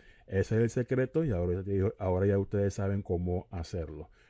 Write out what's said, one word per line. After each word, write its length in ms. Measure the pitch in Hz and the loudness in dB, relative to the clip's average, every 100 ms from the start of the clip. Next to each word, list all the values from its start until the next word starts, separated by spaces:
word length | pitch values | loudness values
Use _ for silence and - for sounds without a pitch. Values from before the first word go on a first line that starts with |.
| - - - | -20 -20 -4
Ese 280 | 95 92 110 | 0 2 2
es 40 | |
el 80 | 117 | 2
secreto 560 | 131 120 127 127 160 160 | 0 -2 0 0 0 0
y 60 | |
ahora 240 | 92 87 90 | 0 0 -2
ya 80 | |
te 80 | 95 | 0
digo, 220 | 98 95 - | 0 0 0
ahora 300 | 95 92 101 | 0 2 4
ya 100 | 98 | 2
ustedes 380 | 98 104 101 - | 2 0 0 0
saben 260 | 98 101 | -2 -2
cómo 460 | - 87 90 90 - | -2 -2 0 -2 -4
hacerlo. 640 | 90 85 90 78 78 80 - _ | -8 -6 -6 -6 -10 -16 -20 _